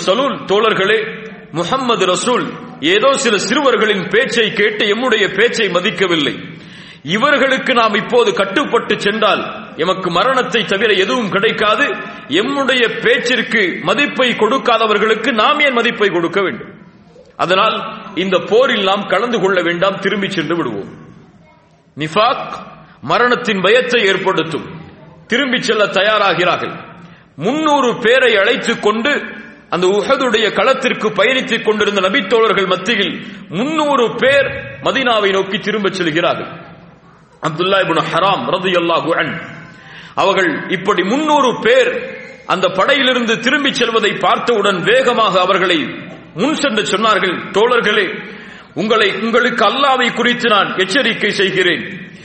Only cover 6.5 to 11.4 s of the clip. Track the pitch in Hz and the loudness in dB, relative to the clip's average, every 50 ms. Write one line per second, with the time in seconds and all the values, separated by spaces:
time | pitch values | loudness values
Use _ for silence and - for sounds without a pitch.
6.5 | - - - - - - - - - - - 143 180 214 254 294 294 240 262 262 | -16 -18 -18 -20 -20 -20 -20 -20 -20 -14 -6 -4 -2 0 2 2 2 2 2 2
7.5 | 262 - - - 254 240 226 214 202 214 - - 220 240 233 208 190 - 190 196 | 0 0 0 0 2 2 2 2 0 -2 -2 0 2 2 2 2 2 0 -2 0
8.5 | - - 262 185 220 226 226 - 214 - - 202 208 220 214 196 170 143 - - | 0 -2 0 0 0 -2 0 -2 -4 -2 -2 -2 0 2 2 2 2 0 -2 -6
9.5 | - - - - - - 156 185 185 185 185 175 170 175 208 262 262 254 240 - | -10 -12 -14 -12 -6 -4 -2 -2 -2 -2 -2 -2 0 2 2 2 2 0 0 0
10.5 | - 233 185 - 196 196 233 214 202 185 190 214 262 254 220 180 151 196 | 0 -2 0 0 0 0 2 2 2 2 2 2 0 -2 -2 -2 0 0